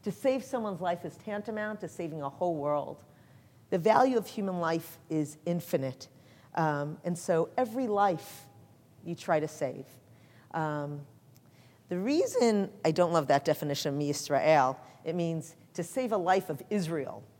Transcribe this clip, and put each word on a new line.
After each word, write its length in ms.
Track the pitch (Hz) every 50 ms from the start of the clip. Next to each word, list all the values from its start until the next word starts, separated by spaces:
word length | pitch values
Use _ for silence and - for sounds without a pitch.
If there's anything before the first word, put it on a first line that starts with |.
| -
To 80 | 208
save 320 | 196 - - 269 262 262 -
someone's 380 | - - 240 220 208 190 151
life 220 | 185 175 180 175 -
is 140 | 160 -
tantamount 640 | - - 220 208 208 208 233 214 214 214 214 214 208
to 60 | 190
saving 340 | 160 - - 175 156 156 156
a 80 | 143 139
whole 260 | 139 - 180 180 170
world. 480 | 151 139 147 147 147 - - - - - - - _ - - - - - - _ - - _
The 80 | - 185
value 380 | 160 220 214 240 254 269 254
of 100 | 226 -
human 320 | - - 220 196 190 180 175
life 400 | 170 160 165 160 165 - - - - -
is 280 | 160 156 151 143 - - -
infinite. 600 | 170 175 170 - - - 151 135 131 131 - - - - - - - - - - - -
Um, 440 | - 165 156 147 143 147 151 156 - -
and 140 | 175 175
so 320 | 170 - - 175 160 160 - -
every 300 | - 254 226 220 262 262
life 580 | 220 208 202 202 202 175 156 - - - - - - - - - - - _ _ _ - - -
you 120 | 170 170
try 240 | - - - 170 156
to 80 | 151
save. 380 | 151 - - 151 127 131 - 135 - - - _ - - - - - - - - - -
Um, 480 | 165 156 156 151 147 147 147 147 143 143 - - - _ - - - _ - _ - - - - _ _ -
the 80 | 180
reason 720 | 180 190 247 294 330 539 466 - 494 247 233 214 202 196 - - - -
I 60 | 160
don't 200 | 156 175 175 170
love 160 | 170 165 143
that 160 | 127 139 139 -
definition 460 | - 147 - 156 147 143 - - 151 139
of 40 |
Mi 140 | 147 147 143
Yisrael, 680 | 143 - - - 147 135 - 156 156 147 127 131 135 - - - - - -
it 120 | - 170
means 400 | 180 170 165 165 160 - - - _ - - _
to 100 | - 170
save 280 | - - 262 254 226 220
a 40 |
life 320 | 196 170 240 247 190 185 -
of 120 | 156 - - -
Israel. 540 | 208 208 175 160 165 151 131 - 92 104 - - -